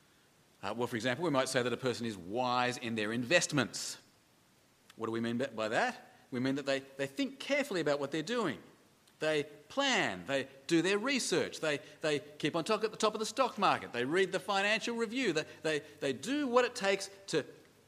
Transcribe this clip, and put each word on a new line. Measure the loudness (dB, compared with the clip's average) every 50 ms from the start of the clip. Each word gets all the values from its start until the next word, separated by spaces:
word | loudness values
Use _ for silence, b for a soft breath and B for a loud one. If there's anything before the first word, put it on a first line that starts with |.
| b b b b b b b b _ _ _ _ -8
Uh, | -6 -4
well, | -2 -4
for | -2 -2
example, | -2 -2 -2 -2 0 0
we | 2
might | 2 2 2 2
say | 2 0 2
that | 2 0
a |
person | 0 0 -2 -2 -2 -4
is | -6 -6
wise | -6 -8 -6 -4 -4 -2 0 2 2 2 0 0 -2
in | -4 -4 -2
their | -2 -2 0 -2
investments. | -2 0 2 4 4 4 2 2 2 0 0 -2 -6 -8 -10 -10 -12 -16 _ _ _ _ _ _ _ _ _ _ _ _ _ _ _ _ -20 -10
What | -8 -6
do | -4 -2
we | -2
mean | -2 -2 -2
by, | -2 -2 -4 -2
by | -4 -2 0
that? | 2 2 2 0 -2 -6 -12 -20 -20 -20 -14 _
We | -4 -2
mean | 0 0 0
that | 0 0
they, | 0 0 -2 -2 -6 -6
they | -6 -6
think | -4 -2 -2 -4 -4 -4 -6
carefully | -4 0 0 0 0 0 0 0 2
about | 2 0 0
what | 0 -2
they're | -2 -4 -2
doing. | -2 -2 0 0 -2 -2 -6 -10 -18 -20 -20 _ _ _ _ _ -20 _ -2
They | 0 2 2 2 0 -4 -8 -18 -20 -6
plan, | -2 0 2 4 4 4 4 2 0 -4 -2
they | -2 0 0 0 -4 -8 -14 0
do | 2 4 4 6
their | 4 2 2
research, | 2 0 0 0 0 2 2 2 2 0 -2 -2
they, | -2 0 0 -2 B B B B
they | 0 0 0 0 -2 -6 -6 -4
keep | -2 0 0
on | 0 0
top, | 0 0 0 0
at | -2
the | 0
top | 0 0 2 2
of | 0
the | -2
stock | -2 0 0 0 0 2 2
market, | 4 4 4 4 0 -2 -2
they | -2 0
read | 2 2 2 2 2 0
the | -2
financial | -2 0 0 2 2 2 2 0 0 -2 -4
review, | -2 -4 -2 -2 0 0 0 0
they, | 0 -2 B B B -2
they, | 0 0 0 -2 B B B
they | -2 -2 -2
do | -2 -4 -2 -2 -2 0
what | 2 4 4 4
it | 2 0
takes | 0 2 2 2 2 -2 -6 -14 -14 -8 -4
to | -2 -2 -2 -4 -8 -20 -20 -20 -20 -20 _